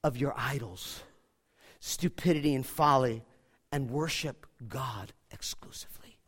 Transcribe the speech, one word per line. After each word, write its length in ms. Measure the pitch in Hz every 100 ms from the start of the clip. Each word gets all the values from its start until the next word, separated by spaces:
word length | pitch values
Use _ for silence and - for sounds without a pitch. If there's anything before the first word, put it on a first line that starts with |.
| 151
of 100 | 120
your 180 | 139 123
idols, 640 | 123 143 113 87 - - - _ _ _ _ _ - -
stupidity 720 | - - 175 - 180 156 147 135
and 100 | 127
folly, 600 | - 147 135 127 113 - _ _ _ _
and 180 | 143 131
worship 560 | 135 160 - 151 - - _ 117
God 420 | 131 131 107 95 - _
exclusively? 600 | - - - - - - - - _